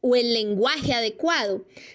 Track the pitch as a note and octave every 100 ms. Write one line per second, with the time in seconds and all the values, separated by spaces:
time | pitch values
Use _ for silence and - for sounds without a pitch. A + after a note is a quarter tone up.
0 | B3+ B3 A#3 A3+ G#3+ G3+ B3 D4+ C#4 A#3+
1 | A3 A3 D#4+ E4 G#3 F#3+ - - -